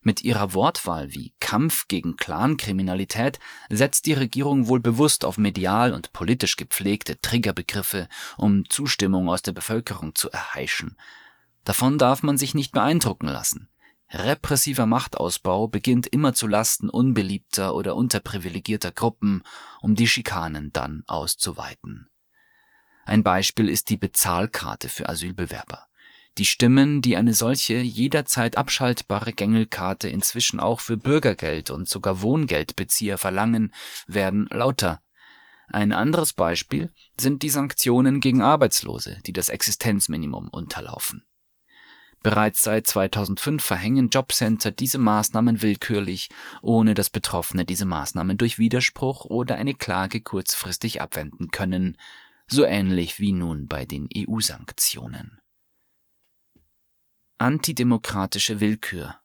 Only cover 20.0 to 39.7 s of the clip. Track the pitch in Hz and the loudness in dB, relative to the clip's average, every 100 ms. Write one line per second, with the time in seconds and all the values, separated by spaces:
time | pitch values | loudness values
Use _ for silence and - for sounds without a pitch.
20 | 117 - 113 92 82 76 73 71 67 78 | 4 2 -2 -4 -4 -6 -6 -4 -4 -8
21 | - 80 76 - - - 67 - - - | -6 -4 -4 -4 -4 -6 -12 -12 -14 -14
22 | - _ _ _ _ _ _ _ _ _ | -18 _ _ _ _ _ _ _ _ _
23 | - 107 104 92 98 - 107 78 - 107 | 2 4 4 2 2 2 2 2 -2 -2
24 | 95 - - 87 104 - 78 52 - - | 0 0 2 2 0 -4 -8 -8 -10 -6
25 | - 82 87 90 87 - - - _ _ | -6 -4 -6 -4 -6 -6 -12 -16 _ _
26 | - - _ - 104 - 120 131 139 147 | -20 -20 _ -2 0 4 6 8 6 4
27 | 123 92 117 107 117 135 - 117 123 107 | 2 4 4 4 2 0 0 0 -2 0
28 | 131 147 147 - 117 110 - - 123 120 | 0 0 0 0 2 0 -2 0 0 0
29 | - 101 107 - 101 113 110 - 92 98 | -2 -4 -4 -2 2 2 2 -2 -4 -4
30 | 107 98 - 117 - - 98 117 - 113 | -4 -2 -2 0 -2 0 0 -2 -2 -2
31 | 131 151 139 95 80 78 - 71 90 101 | 2 2 2 0 -2 -4 -6 -8 -6 -2
32 | 98 92 104 147 147 76 - - 92 - | -2 0 2 2 2 0 -2 -6 -2 -2
33 | 104 98 95 95 113 117 107 - - - | -2 -2 -2 0 2 2 0 -4 -16 -16
34 | - 95 95 101 104 - 127 131 92 80 | -4 0 2 0 0 0 0 2 -2 -2
35 | _ _ - - _ _ _ - 104 95 | _ _ -20 -20 _ _ _ 0 2 2
36 | 123 170 156 - 85 85 - 139 165 _ | 2 2 0 0 0 0 -2 -4 -4 _
37 | _ - 131 139 147 139 139 - 127 123 | _ -2 -2 0 -2 -2 -2 -2 2 4
38 | 131 135 131 127 139 147 127 - - - | 4 4 4 4 6 6 4 2 -2 -8
39 | - - - 92 90 - - | -10 -10 -6 -4 -2 -2 -2